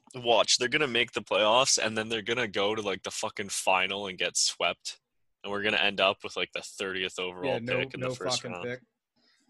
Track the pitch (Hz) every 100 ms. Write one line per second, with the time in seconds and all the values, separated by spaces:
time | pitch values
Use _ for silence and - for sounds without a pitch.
0 | - 127 120 110 - - 123 147 147 117
1 | 117 123 101 98 107 117 135 - 110 110
2 | 110 113 101 117 117 101 101 110 101 92
3 | - - 107 - 98 - - 92 92 98
4 | 101 90 87 - - - 87 90 - -
5 | _ _ _ _ 98 101 104 101 101 98
6 | 95 101 104 - 90 - - - 98 92
7 | 92 - 92 90 90 117 117 127 131 131
8 | 127 123 131 123 123 87 120 127 _ _
9 | _ _ _ _